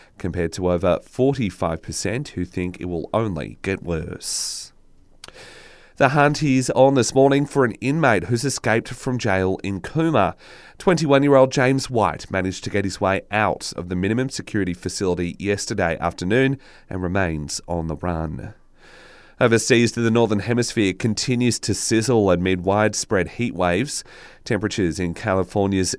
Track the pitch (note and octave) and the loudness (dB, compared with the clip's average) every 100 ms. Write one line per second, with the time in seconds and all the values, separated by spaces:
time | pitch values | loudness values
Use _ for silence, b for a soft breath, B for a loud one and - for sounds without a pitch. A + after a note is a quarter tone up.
0 | B B F2+ F2 E2 - F2+ F2 F#2 E2+ | B B -6 -4 -4 -2 0 0 2 0
1 | - - C3+ C3+ G2+ - E2+ E2 - D#2+ | -2 0 0 0 -4 -4 -4 -4 -8 -6
2 | F2+ A#2+ D3 - F2+ F#2+ F2+ F2 F2+ E2+ | -6 -6 -6 -6 -6 -4 -6 -6 -6 -6
3 | - G#2+ A2+ D#2+ A1 - G2 F#2+ E2+ E2 | -2 -2 -2 -4 -8 -8 -6 -6 -4 -6
4 | D#2+ - - - - - - _ _ - | -6 -10 -8 -6 -6 -10 -14 _ _ -20
5 | - - - B B B B B B B | -20 -20 -20 B B B B B B B
6 | C3+ D3 C#3+ D3 D3+ C3 B2 - C3+ C#3 | 2 4 2 2 2 2 2 4 4 4
7 | A2 C3+ C#3 C#3 C#3+ C#3 B2 - B2+ D#3+ | 2 4 4 4 2 2 0 0 -2 0
8 | C#3 G2+ - A#2+ C3+ - A#2 A2+ - - | 2 2 0 -2 -2 -2 0 0 -2 -8
9 | C3 B2 A2 F#2+ F#2 F#2 G2 F#2+ - D#3 | -4 -2 0 0 0 -2 -4 -6 -6 -2
10 | E3 C3 F2+ - B B B B F#3+ E3 | 0 2 0 -2 B B B B 0 2
11 | D3+ C#3 C#3+ C3+ C3 C#3+ C3 C3+ - A#2 | 4 4 6 6 6 4 2 2 0 0
12 | F#2 - - F#2+ F#2 - G#2 G2+ G2 - | 0 -2 -4 -2 -2 -4 -4 -2 -2 0
13 | F#2+ G2 - G#2 G2+ - - - F2 F2+ | 0 0 0 0 0 -2 -6 -8 -4 -2
14 | G2 A#2 C3 - - G#2+ F2+ F2 F2+ - | 0 0 -2 -6 -4 -2 -2 -4 -6 -2
15 | F#2+ F2+ F2 - G2 G2+ - G#2 E2+ D#2+ | -2 0 -2 -4 -2 -2 -2 -2 0 0
16 | E2+ - F2+ A#2+ C3+ C3+ B B B F#2+ | -4 -2 0 2 2 -2 B B B -6
17 | F2+ G2 F2+ D#2 C#2+ - - E2+ E2 D2 | -2 0 0 -2 -6 -8 -6 -4 -4 -4
18 | F2+ E2 D#2+ C#2 G2+ - _ _ B B | -4 -4 -6 -8 -12 -16 _ _ B B
19 | B B B B B2 A2+ - A#2+ A#2 - | B B B B 4 4 4 4 4 2
20 | A2+ A#2 A2+ G#2 G#2 A#2+ A#2 A#2 G2 F2+ | 2 4 2 0 0 0 0 0 0 0
21 | A#2 G#2 - B2 B2 A2 - G2 - A2+ | -2 -2 -2 0 0 0 -2 -4 0 0
22 | A2 A#2 G2 F2 F#2 F#2 F2+ G2+ G#2+ - | 2 4 4 4 2 0 2 2 2 -2
23 | - G2 E2 - A#2+ F2 F2+ F2+ C#3+ - | -2 0 0 -4 -4 -2 0 0 -2 -6
24 | - B B B - G#2 G#2 - F2 D#2 | -12 B B B -4 -2 -2 0 0 0
25 | F2+ E2+ A2 F#2+ F2+ G#2 G2 F#2+ F2+ | -4 -4 -2 0 0 0 0 2 0